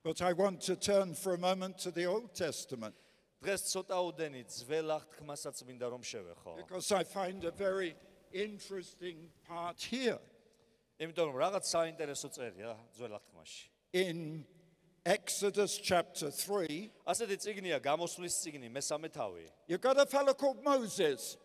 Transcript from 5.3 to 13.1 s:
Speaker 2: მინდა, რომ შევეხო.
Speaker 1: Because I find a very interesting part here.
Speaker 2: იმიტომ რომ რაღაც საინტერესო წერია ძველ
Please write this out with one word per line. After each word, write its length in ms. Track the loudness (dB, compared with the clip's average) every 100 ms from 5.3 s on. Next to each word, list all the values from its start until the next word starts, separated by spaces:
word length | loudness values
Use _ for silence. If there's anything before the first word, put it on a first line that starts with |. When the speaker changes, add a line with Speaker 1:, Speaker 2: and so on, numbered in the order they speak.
| -8 -8 -10 -14
Speaker 2:
მინდა, 160 | -6 -4
რომ 100 | -4
შევეხო. 540 | -8 -10 -10 -14 -12 -12
Speaker 1:
Because 340 | -8 -6 2
I 120 | 2
find 400 | 2 -2 -4 -2
a 60 | -6
very 420 | 0 0 0 -2 -6 -20 -20 _
interesting 960 | -6 -6 -6 -10 -10 -10 -12 -12 -12 -18 _ -12
part 340 | -6 -6 -6
here. 360 | -4 0 2 0 -8 _ _ _ _ _ _ _
Speaker 2:
იმიტომ 300 | -6 0 2
რომ 40 | 4
რაღაც 260 | 2 2 2
საინტერესო 580 | 2 2 -2 -6 -4 -8
წერია 400 | -8 -8 -8 -10 -10 -16 -12
ძველ 160 | -10